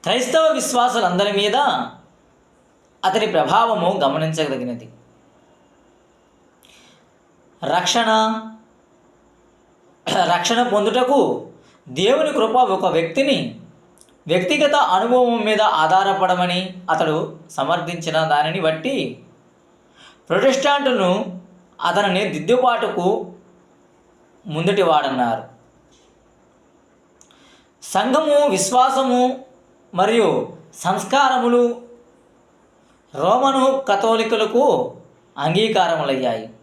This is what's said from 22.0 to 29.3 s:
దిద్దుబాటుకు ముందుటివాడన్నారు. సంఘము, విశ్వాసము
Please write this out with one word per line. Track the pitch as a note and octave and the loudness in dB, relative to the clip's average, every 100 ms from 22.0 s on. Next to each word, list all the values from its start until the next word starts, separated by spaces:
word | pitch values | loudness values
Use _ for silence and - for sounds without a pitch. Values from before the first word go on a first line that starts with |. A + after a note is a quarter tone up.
| G3+ F3+ G3+ | 0 -2 -2
దిద్దుబాటుకు | D#3 D#3+ B3 B3+ A3+ A3 - F3+ A3 - - _ _ _ _ _ _ _ _ _ _ - | -4 0 2 2 0 -4 -2 -2 -2 -6 -18 _ _ _ _ _ _ _ _ _ _ -10
ముందుటివాడన్నారు. | D3+ F3+ G3+ F3 D3+ C#3 B2+ A#2+ A2 - - _ _ _ _ _ _ _ _ _ _ _ _ _ _ _ _ _ _ _ _ _ _ | -2 0 2 4 2 0 -2 -2 -2 -8 -20 _ _ _ _ _ _ _ _ _ _ _ _ _ _ _ _ _ _ _ _ _ _
సంఘము, | - - A#3+ C#4 D4+ C#4+ D4 | -4 -2 0 0 2 2 2
విశ్వాసము | F#3+ - B3 C4 B3+ C4 B3 B3 | 0 0 2 2 2 0 2 0